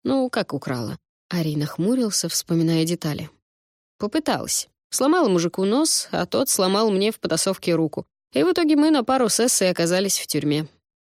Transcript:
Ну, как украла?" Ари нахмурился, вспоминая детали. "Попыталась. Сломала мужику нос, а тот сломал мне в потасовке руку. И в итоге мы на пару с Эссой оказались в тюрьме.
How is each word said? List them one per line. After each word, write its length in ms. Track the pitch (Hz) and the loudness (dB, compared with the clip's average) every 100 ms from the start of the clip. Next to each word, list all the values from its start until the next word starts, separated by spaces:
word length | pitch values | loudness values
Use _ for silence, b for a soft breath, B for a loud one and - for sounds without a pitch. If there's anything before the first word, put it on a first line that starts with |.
Ну, 260 | 247 269 254 | -2 0 0
как 240 | 233 185 | -2 -4
украла?" 460 | 143 - 127 110 - _ _ - | -6 -6 -6 -6 -8 _ _ -6
Ари 240 | 175 156 | -2 -2
нахмурился, 720 | 147 147 - 180 262 226 - 170 | -2 -4 -2 0 0 0 -2 -4
вспоминая 560 | - - 165 165 165 | -4 -2 0 2 2
детали. 460 | 165 170 160 147 156 - _ _ _ _ _ - | 0 -2 -4 -6 -10 -16 _ _ _ _ _ -8
"Попыталась. 680 | 208 320 302 160 113 - - _ _ | -4 -2 -2 -2 -2 -6 -6 _ _
Сломала 380 | - 269 302 247 | 0 2 4 4
мужику 360 | 180 170 - | 2 0 -2
нос, 440 | 196 247 311 - - | 0 2 2 0 -2
а 160 | 170 180 | -4 -2
тот 220 | - 262 | -2 0
сломал 420 | - 185 196 220 | 0 2 2 2
мне 220 | 190 208 | 2 0
в 80 | - | -2
потасовке 540 | 180 160 196 185 - | -4 -2 -2 -2 0
руку. 300 | 165 160 - - _ _ | 0 0 -4 -12 _ _
И 100 | 269 | 0
в 100 | 330 | 2
итоге 240 | 359 311 302 | 2 2 4
мы 140 | 311 | 4
на 140 | 294 | 2
пару 240 | 233 262 226 | 2 0 2
с 120 | - | 2
Эссой 300 | 240 - 185 | 0 2 0
оказались 480 | 175 170 180 196 - | 0 0 0 0 -2
в 80 | - | -4
тюрьме. 420 | 151 147 147 151 _ _ _ _ | -2 0 -2 -4 _ _ _ _